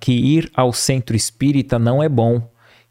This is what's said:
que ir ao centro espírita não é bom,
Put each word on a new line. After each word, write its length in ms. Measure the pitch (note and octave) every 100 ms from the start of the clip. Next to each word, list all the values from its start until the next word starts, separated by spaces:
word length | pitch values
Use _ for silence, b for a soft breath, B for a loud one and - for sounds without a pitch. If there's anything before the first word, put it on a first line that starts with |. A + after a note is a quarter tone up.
que 120 | -
ir 380 | A#2+ B2+ D#3+ D#3+
ao 180 | - B2+
centro 440 | A#2 - C3 - A2
espírita 640 | - - C#3 C#3 - A#2+
não 240 | A#2 C3+
é 60 | D#3
bom, 340 | B2 A2+ A#2+ A#2 b b b b